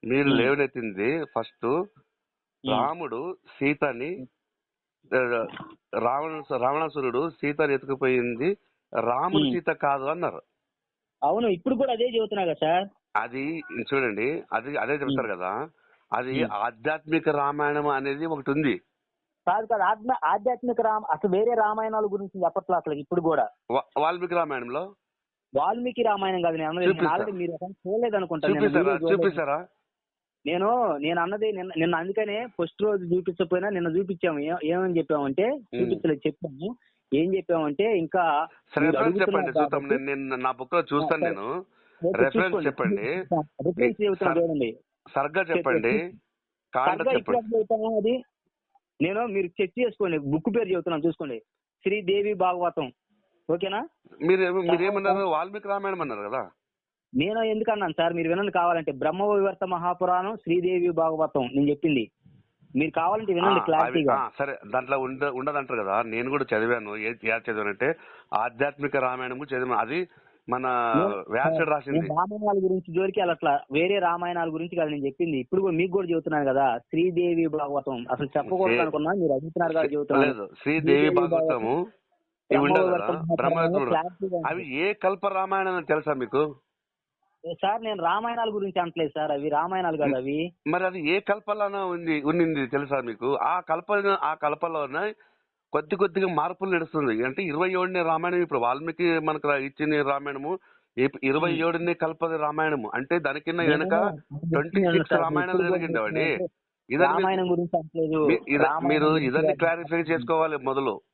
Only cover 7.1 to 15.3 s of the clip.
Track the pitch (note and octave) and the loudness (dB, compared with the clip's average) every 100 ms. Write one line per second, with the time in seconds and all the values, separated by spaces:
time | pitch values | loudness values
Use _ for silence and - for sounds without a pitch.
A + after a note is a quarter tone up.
7.1 | A#2+ E3 D3 C#3+ D3 D3+ C3+ C3+ C3+ C3+ | 0 -2 -2 -4 0 2 0 -2 0 2
8.1 | B2+ A#2+ A#2 D3+ G3+ _ _ _ - A2+ | 2 0 -2 -2 -2 _ _ _ -2 0
9.1 | B2 E3+ G3 D3 - - D#3+ D3 C#3 C3+ | 0 0 2 2 0 -2 0 0 0 -2
10.1 | E3 E3 E2+ _ _ _ _ _ _ _ | -4 -4 -6 _ _ _ _ _ _ _
11.1 | _ C#3+ F#3+ A#3 F3+ C4 B3+ C4 A3+ B3 | _ 0 2 2 0 0 0 0 0 0
12.1 | A3+ A3 G3+ F#3 D3+ D#3 F3 G3+ _ _ | 0 -2 -2 -2 0 2 2 0 _ _
13.1 | G#2+ A#2 B2+ C#3 E3 D3+ G2+ A2+ C#3 B2+ | -4 -4 -6 -6 -6 -8 -10 -2 0 0
14.1 | G2+ A#2+ E3 - A2 A#2+ C#3+ A2 D3 C#3 | 0 -2 -2 -4 -6 -4 -4 -2 -2 -2
15.1 | C3+ A#2+ | -2 -2